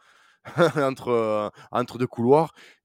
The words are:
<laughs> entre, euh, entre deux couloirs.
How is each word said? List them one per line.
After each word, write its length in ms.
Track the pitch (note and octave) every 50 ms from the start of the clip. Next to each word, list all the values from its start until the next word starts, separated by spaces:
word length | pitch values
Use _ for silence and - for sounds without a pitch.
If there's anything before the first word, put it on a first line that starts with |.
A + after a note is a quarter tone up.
| _ _ _ _ _ _ _ _ -
<laughs> 300 | - - D3 F3 D#3 B2 D3+
entre, 320 | C#3+ C3+ C3+ - - B2
euh, 400 | B2 A#2 A2+ A2 G#2+ G#2+ G#2 G2+ - - - -
entre 260 | - A2 B2 - - A#2+
deux 100 | B2 B2
couloirs. 460 | - - A#2 A#2+ C#3 D3+ D#3+ D3 - - - - - _ -